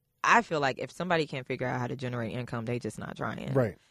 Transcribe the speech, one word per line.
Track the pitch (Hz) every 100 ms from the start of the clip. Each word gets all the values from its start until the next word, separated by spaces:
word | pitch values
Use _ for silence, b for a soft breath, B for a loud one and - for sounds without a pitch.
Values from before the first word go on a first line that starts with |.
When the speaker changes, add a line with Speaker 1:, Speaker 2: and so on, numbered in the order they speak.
| _ _
Speaker 1:
I | 151 214
feel | - 156
like | 135 -
if | 131
somebody | - 180 165 147
can't | 139 127
figure | 127 127
out | 127
how | 123
to | 127
generate | 123 123 113
income, | 123 120 120
they | 113 123
just | 117 -
not | - -
trying. | 117 - -
Speaker 2:
Right. | 131 110 - _